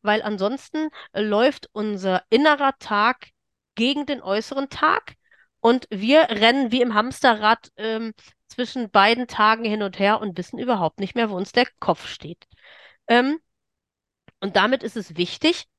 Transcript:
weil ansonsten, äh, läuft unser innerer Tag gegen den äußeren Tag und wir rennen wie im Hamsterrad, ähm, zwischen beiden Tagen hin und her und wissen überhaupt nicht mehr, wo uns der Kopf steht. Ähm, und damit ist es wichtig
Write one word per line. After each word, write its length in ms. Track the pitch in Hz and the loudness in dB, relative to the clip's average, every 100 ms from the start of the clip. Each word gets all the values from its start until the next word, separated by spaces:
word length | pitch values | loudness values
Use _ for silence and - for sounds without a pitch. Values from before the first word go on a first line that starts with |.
weil 200 | 208 214 | 0 0
ansonsten, 640 | 214 208 196 370 - 311 311 - - | -2 -2 -2 -4 -8 -6 -6 -8 -12
äh, 80 | - | -6
läuft 480 | 214 208 247 277 - | 0 2 2 0 -12
unser 520 | 208 214 202 190 185 _ | -8 -6 -4 -2 -2 _
innerer 440 | 233 302 285 277 - | 2 4 2 0 -4
Tag 500 | - 202 220 254 - _ _ _ _ - | -4 0 0 -2 -10 _ _ _ _ -4
gegen 300 | 240 285 285 | -2 -2 -4
den 160 | 277 | -6
äußeren 460 | - 196 226 277 277 | -2 -4 -4 -6 -6
Tag 460 | - 311 - - - _ _ _ _ | 0 0 0 -2 -20 _ _ _ _
und 260 | 226 254 - | 2 2 -2
wir 340 | 202 214 294 277 | -6 4 4 4
rennen 420 | 214 220 262 247 | 4 2 4 0
wie 80 | 247 | 0
im 140 | 240 208 | 2 0
Hamsterrad, 760 | 233 - 262 214 214 233 - _ | -2 0 2 2 2 0 -2 _
ähm, 360 | 220 220 226 - _ _ _ | -6 -6 -6 -12 _ _ _
zwischen 420 | - 247 262 220 | -8 -6 -6 0
beiden 380 | 208 196 233 247 | 4 4 4 -2
Tagen 360 | - 214 226 | 2 2 2
hin 180 | 226 214 | 0 -2
und 160 | 202 - | -4 0
her 220 | 196 220 | 0 0
und 180 | 202 175 | -4 -8
wissen 220 | 180 - | -10 -8
überhaupt 400 | 247 220 165 - | -4 0 -2 -4
nicht 160 | 190 - | -6 -2
mehr, 140 | 220 | -2
wo 80 | 185 | -4
uns 160 | 196 | -2
der 140 | - 247 _ | 0 -2 _
Kopf 260 | - 170 - | -2 -2 -4
steht. 420 | - - 175 _ _ - - - _ - | -14 -16 -18 _ _ -20 -20 -20 _ 0
Ähm, 320 | 240 262 320 _ _ _ _ _ _ _ _ _ _ | 2 2 -4 _ _ _ _ _ _ _ _ _ _
und 160 | 196 196 | -2 0
damit 260 | 208 262 | 2 0
ist 140 | 262 226 | -4 -10
es 180 | 190 160 | -12 -6
wichtig 520 | 175 - 311 349 - | -6 0 -2 -2 -8